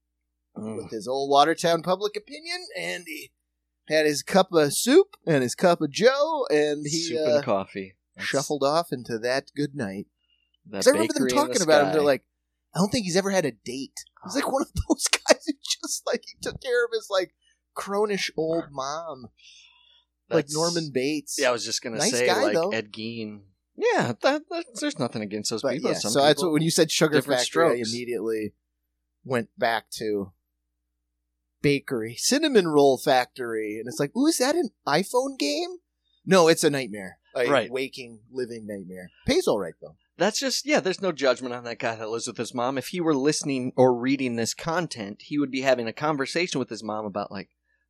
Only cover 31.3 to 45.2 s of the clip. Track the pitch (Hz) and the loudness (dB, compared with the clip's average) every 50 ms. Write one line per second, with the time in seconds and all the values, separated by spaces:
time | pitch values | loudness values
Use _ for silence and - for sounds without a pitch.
31.3 | _ _ _ _ _ _ - 147 143 139 - - 139 117 110 113 120 - - - | _ _ _ _ _ _ 2 2 2 2 0 -2 -4 -4 -4 -6 -6 -4 -2 0
32.3 | 240 294 330 311 269 214 180 165 151 147 143 139 131 123 - 156 135 127 123 - | 2 2 2 4 4 4 4 6 6 6 6 6 6 4 4 4 4 4 2 0
33.3 | - 131 127 117 113 110 110 107 104 113 110 123 120 - 147 143 - 233 269 311 | -4 -8 -6 -4 -4 -4 -4 -4 -6 -8 -8 -8 -4 -4 -4 -2 0 2 2 2
34.3 | 330 - 247 269 302 339 339 226 - _ _ - 143 160 196 - - 247 262 277 | 2 2 2 0 2 0 -2 -4 -6 _ _ 0 0 0 0 0 0 -2 -2 -2
35.3 | 269 254 294 285 294 302 349 349 370 349 _ _ _ _ _ _ _ _ _ - | -2 -2 -2 -2 -2 -2 -4 -6 -8 -14 _ _ _ _ _ _ _ _ _ 4
36.3 | 185 190 165 160 165 - - 160 143 139 131 104 101 104 95 90 - _ _ _ | 6 6 8 6 6 6 4 2 0 0 -4 -6 -8 -10 -10 -12 -14 _ _ _
37.3 | - 135 123 127 143 131 107 107 120 131 135 131 - - 127 120 117 110 110 117 | -4 -2 0 2 4 2 2 0 -2 -6 -6 -6 -8 -12 -16 -16 -18 -20 _ _
38.3 | 123 131 127 110 117 113 110 104 104 98 92 87 92 92 90 - _ _ _ - | -10 -8 -8 -8 -8 -10 -10 -10 -10 -10 -10 -12 -14 -16 -16 -18 _ _ _ 0
39.3 | 269 359 349 - 135 107 92 82 - _ - - - _ _ _ _ - 165 202 | 0 2 2 2 2 0 0 -4 -8 _ -16 -20 -20 _ _ _ _ -2 0 0
40.3 | 214 - 277 269 240 - - 277 302 233 - 190 175 - 196 185 160 127 139 131 | 0 0 -2 -2 -2 -2 0 0 0 2 2 0 -2 -2 -2 -4 -2 2 2 2
41.3 | 123 113 127 127 120 123 120 120 117 - - 120 113 110 113 107 113 117 113 123 | 2 2 -2 -6 -8 -8 -8 -10 -8 -4 -4 -4 -4 -4 -6 -6 -6 -6 -6 -6
42.3 | 107 - 120 - - 123 120 123 139 135 123 - - 180 170 160 156 135 131 147 | -6 -6 -6 -6 -4 -2 -2 -2 -2 -4 -6 -4 -4 -2 0 2 2 2 2 2
43.3 | 151 - - 151 139 131 123 127 - - 127 127 123 120 117 131 139 135 139 127 | 0 0 -2 -4 -2 -2 -4 -2 2 4 6 6 6 4 2 0 0 0 0 -2
44.3 | 117 117 113 110 - - - 165 160 175 175 151 - 127 104 98 107 - | -2 -2 -2 -2 -4 -6 -6 -4 -2 -2 -2 -4 -6 -8 -10 -10 -10 -12